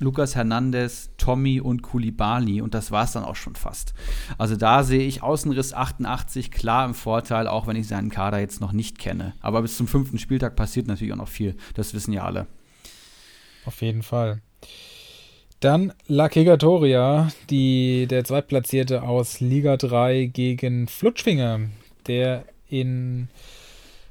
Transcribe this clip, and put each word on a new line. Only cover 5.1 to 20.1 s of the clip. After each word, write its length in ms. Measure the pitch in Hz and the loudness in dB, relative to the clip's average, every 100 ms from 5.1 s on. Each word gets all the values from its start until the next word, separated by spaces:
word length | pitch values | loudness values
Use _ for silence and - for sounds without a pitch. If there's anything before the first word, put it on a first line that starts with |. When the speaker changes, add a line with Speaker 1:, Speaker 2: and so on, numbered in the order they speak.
| - | -2
Speaker 1:
Außenriss 500 | 123 151 151 131 131 | -2 -2 -2 -2 -4
achtundachtzig 760 | 123 131 - 123 123 - 131 117 | -4 -4 -4 -4 -4 -6 -6 -6
klar 340 | - 113 123 | -2 2 2
im 100 | 127 | 0
Vorteil, 520 | 120 113 113 - 113 110 | -4 -2 -2 0 -2 0
auch 220 | 110 110 | -2 -2
wenn 80 | 110 | -4
ich 100 | 107 | -4
seinen 240 | 101 107 | -4 -4
Kader 300 | - 98 104 | -2 -2 0
jetzt 200 | 101 - | -2 -4
noch 120 | 101 | -4
nicht 260 | 101 110 - | -2 -4 -6
kenne. 360 | 90 87 90 - | -6 -6 -6 -8
Aber 220 | 107 113 | -2 0
bis 140 | 113 - | 0 -2
zum 100 | 120 | 0
fünften 320 | 139 135 117 | 0 0 -4
Spieltag 380 | - 131 123 - | -2 -2 -2 -2
passiert 320 | 107 127 107 | -2 -2 -4
natürlich 240 | 98 104 | -4 -6
auch 60 | 98 | -8
noch 100 | - | -8
viel. 260 | - 101 - - | -4 -4 -6 -10
Das 200 | - 101 | -8 -6
wissen 180 | 110 110 | -6 -4
ja 100 | 101 | -4
Halle. 220 | 92 92 - - _ _ - - - - - - - - | -4 -6 -8 -14 _ _ -20 -20 -20 -20 -20 -20 -20 -18
Speaker 2:
Auf 160 | - - | -14 -6
jeden 220 | 113 110 | -4 -4
Fall. 380 | - 120 110 107 - _ - - - - - - - - _ - | -4 -2 -2 -4 -10 _ -20 -20 -20 -20 -20 -20 -20 -20 _ 0
Dann 320 | 139 160 190 - - | 4 4 2 -4 0
La 200 | 147 156 | 2 4
Kegatoria, 1000 | 160 170 160 156 180 143 127 131 151 160 - - | 6 8 8 8 6 6 6 4 4 2 -2 -2
die, 580 | 139 131 127 127 127 127 | 2 4 4 2 2 2
der 160 | 127 | 0
Zweitplatzierte 800 | 123 139 - 139 - 131 131 127 | 0 -2 0 0 2 0 2 0
aus 360 | 123 123 120 - | 0 0 0 -2
Liga 360 | 127 143 143 135 | 0 2 4 2
drei 500 | 127 120 127 | 2 4 4